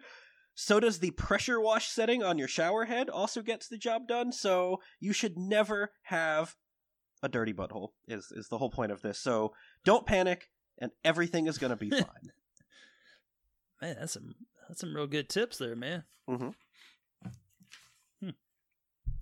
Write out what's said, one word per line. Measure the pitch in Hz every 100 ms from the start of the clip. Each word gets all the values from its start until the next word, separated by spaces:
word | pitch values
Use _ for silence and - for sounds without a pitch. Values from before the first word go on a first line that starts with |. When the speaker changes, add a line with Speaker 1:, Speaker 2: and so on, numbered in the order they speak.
| - - - _ _
Speaker 1:
So | - - 208
does | 233 180
the | 175
pressure | - - 202 - 233
wash | 220 220 -
setting | - 220 247
on | 190 165
your | 131
shower | - 165 214 226
head | 240 262
also | - 208 240
gets | 220 226 -
the | 226
job | 233 226 240
done, | 240 240
so | 240 196 185 180 185 - -
you | 190
should | 202 220 170
never | 185 214 208 208 208 _
have | - 170 160 156 165 - _ _ _ _ _ -
a | 135
dirty | 120 110
butthole | 95 95 107 98 _ -
is, | 110 -
is | - 104
the | 113
whole | 127
point | - 110
of | 101
this. | 104 98
So | 135 113 107 - - _
don't | - 233 -
panic, | 196 185 175 - _ _ -
and | 123 -
everything | 160 160 170 170 156
is | 151
gonna | 131 117
be | 104
Speaker 2:
<laughs> |
Speaker 1:
fine. | 269 - - - - _ _ _ - - _ _ _ _ _ _ _ _ -
Speaker 2:
Man, | 165 151
that's | 160
some, | 101 117 135 240 _ -
that's | 170
some | 175
real | 151 147
good | 147 139
tips | 190 233 -
there, | 123 117
man. | 127 175 - _ -
Speaker 1:
Mm-hmm. | 123 127 - _ _ - _ _ _ - - _ _ - - - _ _ -
Speaker 2:
Hmm. | 190 - _ _ _ _ _ _ - -